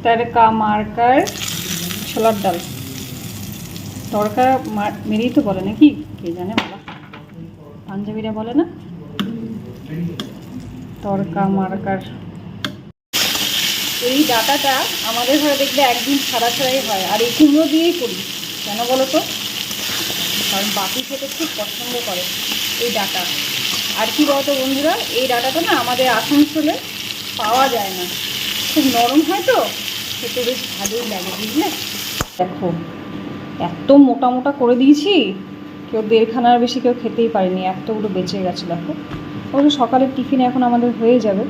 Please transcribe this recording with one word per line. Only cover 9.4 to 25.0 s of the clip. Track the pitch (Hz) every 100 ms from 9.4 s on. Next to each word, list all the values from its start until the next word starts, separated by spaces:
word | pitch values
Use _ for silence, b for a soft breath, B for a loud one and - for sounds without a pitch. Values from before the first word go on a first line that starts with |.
| 226 214 - - 139 160 170 - - - - - - - - -
তড়কা | 208 196 190 165 196 196
মার্কার। | 185 190 196 190 - - - - - - - - - - _ - - - - - - - - - 240
এই | 269 311
ডাটাটা | 233 220 285 277 262 330 170 -
আমাদের | 226 247 285
ঘরে | 294 277
দেখবে | 269 254 269
একদিন | 233 240 277 -
ছাড়া | 247 233 240
ছাড়াই | 262 262 226
হয়, | 196 185
আর | 208 240
এই | 233
কুমড়ো | 302 294 320
দিয়েই | 311 339 349
করি। | 233 185 - - - -
কেন | 214 208 240
বলো | 262 269
তো? | 311 - - - - - - - - - - - - -
কারণ | 196 202 202
বাপি | 185 254 254
খেতে | 269 269
খুব | - 320 -
পছন্দ | 208 - 247 247 233
করে | 180 180 - - - - -
এই | 240 214
ডাটা। | 190 185 175 - - - - - - -
আর | 226
কি | - 294
বলো | 277 277
তো | 277
বন্ধুরা, | 262 269 294 415